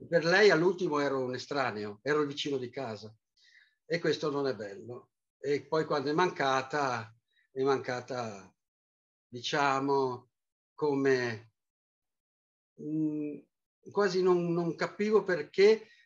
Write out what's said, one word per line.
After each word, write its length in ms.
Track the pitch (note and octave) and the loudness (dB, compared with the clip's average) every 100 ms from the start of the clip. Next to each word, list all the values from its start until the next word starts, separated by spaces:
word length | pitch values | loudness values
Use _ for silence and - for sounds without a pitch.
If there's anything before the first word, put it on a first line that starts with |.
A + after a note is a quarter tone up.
| A#2+ | 0
per 160 | E3 | 0
lei 260 | D#3+ F#3 G#3 | 4 6 6
all'ultimo 480 | D#3+ F3 F3 F3+ D3 | 6 4 2 0 0
ero 220 | C#3+ C3+ | 0 0
un 140 | B2+ | -2
estraneo, 680 | B2+ - C#3+ B2+ G#2+ G#2 G#2 | -6 -4 -2 -2 -4 -8 -6
ero 200 | C#3 D3+ | -2 0
il 40 | C#3+ | 0
vicino 300 | C#3 D3+ C#3 | -4 -4 -4
di 120 | B2 | -6
casa 440 | C#3 B2+ G#2 G#2+ A2 _ _ _ _ _ _ - | -8 -8 -10 -14 -20 _ _ _ _ _ _ -6
e 140 | E3 | -2
questo 280 | E3 D3+ D#3 | 0 -2 -2
non 180 | C#3 C#3 | -2 -2
è 80 | G#2+ | -4
bello. 540 | G#2 G2+ A#2 A#2+ - _ _ _ | -8 -12 -14 -16 -18 _ _ _
E 260 | C#3 C#3+ | -4 -4
poi 200 | - D#3+ | -2 -2
quando 260 | D#3 A#2+ C3+ | 0 -2 0
è 20 | |
mancata, 1000 | D#3 F3+ - C#3 C3 B2+ D3+ C#3 A#2+ A2 - _ _ _ | 2 2 2 0 0 0 -2 -2 -4 -8 -16 _ _ _
è 100 | C3 | -2
mancata, 920 | C3+ C3+ B2+ B2 B2 B2+ A#2 G2 F#2 _ _ _ _ _ _ _ _ | 0 0 -2 -6 -6 -8 -8 -10 -16 _ _ _ _ _ _ _ _
diciamo, 1000 | B2 A#2 D#3 C#3+ C3+ C#3 C#3 C3 A#2+ - _ _ _ _ | -12 -4 0 2 2 0 0 0 -4 -12 _ _ _ _
come, 800 | - D3+ C#3 C3+ C3 A#2+ A2 - _ _ _ _ _ _ _ _ _ _ _ _ - | -4 -2 0 2 2 0 -6 -12 _ _ _ _ _ _ _ _ _ _ _ _ -14
mm, 560 | D3+ D#3 D#3 D3+ D3 D3 - _ _ _ - | -6 -2 -2 -2 -6 -8 -16 _ _ _ -6
quasi 280 | - G3+ F3+ | -2 0 2
non, 300 | F#3 F3 F3 | 4 4 2
non 220 | E3+ E3+ | 0 -2
capivo 480 | D3 E3+ - G#3 G#3+ | -2 -4 -2 2 2
perché 640 | G3 F3 D3 - G3 A3 - - | 2 -2 -2 6 6 6 0 -20